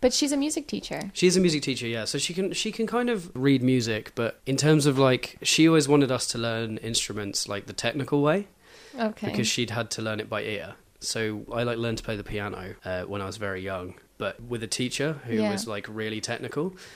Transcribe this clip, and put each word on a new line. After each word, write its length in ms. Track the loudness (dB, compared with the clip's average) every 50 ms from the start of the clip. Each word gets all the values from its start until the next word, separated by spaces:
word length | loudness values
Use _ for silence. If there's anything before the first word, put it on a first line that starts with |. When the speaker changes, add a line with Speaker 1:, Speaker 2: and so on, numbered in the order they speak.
Speaker 1:
But 140 | 4 4 4
she's 180 | 4 2 2 2
a 40 | 0
music 280 | 0 0 -2 -4 -6
teacher. 440 | -4 -8 -8 -6 -6 -8 -8 -8 -8 -4
Speaker 2:
She's 240 | 4 4 6 6
a 40 | 6
music 220 | 4 4 4 2 0
teacher, 240 | -2 -4 -2 -2
yeah. 200 | -4 -4 -4 -4
So 100 | -4 -2
she 160 | -2 -2 -2 -2
can, 220 | -2 -4 -2 -2
she 180 | -2 -4 -4 -2
can 140 | -2 -4
kind 240 | 0 0 0 0 0
of 200 | 0 -2 -4 -8 -6
read 260 | 2 4 4 4 6 6
music, 500 | 4 4 4 2 0 -2 -2 -4 -6 -4
but 260 | -2 -2 -2 -2 -6 _
in 100 | -2 0
terms 300 | 2 6 6 6 6 6
of, 120 | 4 6 6
like, 380 | 6 6 6 4 0 -6 -12 -6 0
she 260 | 0 4 6 8 8
always 180 | 8 6 6
wanted 240 | 6 6 6 6 6
us 160 | 2 0 -2 -2
to 100 | -2 -2
learn 400 | -2 -2 -2 -2 -2 -4 -6 -6
instruments, 680 | -6 -2 -2 -2 -2 -2 -4 -6 -6 -4 -4 -4 -4
like, 200 | -4 -4 -6 -6
the 80 | -8 -10
technical 480 | -4 -2 -2 -2 -2 -2 0 2 2 4
way. 260 | 4 4 2 0 -6 _ _ _ -20 -20 -20 -20 -18 -6 -4
Speaker 1:
Okay. 320 | -4 -4 -4 -4 -6 -4
Speaker 2:
Because 160 | -2 0 0
she'd 220 | 0 0 0 -2 -2
had 200 | -2 -4 -4 -4
to 120 | -4 -6 -4
learn 160 | -4 -4 -4
it 120 | -6 -4
by 120 | -4 -4 -4
ear. 320 | -4 -6 -6 -8 -10 -14 -18 _ _ _ _
So 440 | -8 -6 -2 -2 0 -2 -2 -4 -8 -6 -2
I, 120 | -2 0
like, 140 | 0 0 0
learned 200 | 0 -2 -2 -4
to 60 | -4
play 120 | -6 -6
the 60 | -6 -6
piano, 500 | -6 -6 -4 -4 -4 -6 -8 -10 -12 -14 -12 -8
uh, 180 | -6 -6 -6 -6
when 180 | -6 -6 -6
I 60 | -6
was 100 | -6 -8
very 240 | -6 -6 -4 -4 -4
young, 340 | -6 -6 -6 -6 -8 -10 -12 -16 -20 _ _ _
but 220 | -6 -6 -6 -6
with 220 | -10 -8 -6 -6 -4
a 60 | -6
teacher 460 | -4 -4 -4 -4 -2 -2 -2 -2 -2 -4 -6
who 80 | -2 0
Speaker 1:
Yeah. 160 | 0 2 2 0
Speaker 2:
was, 140 | -2 -4
like, 200 | -4 -6 -6 -6 -8
really 320 | -8 -6 -4 -4 -4 -6
technical. 540 | -4 -4 -6 -6 -6 -6 -4 -2 -4 -4 -4 -8 -20 -20 -20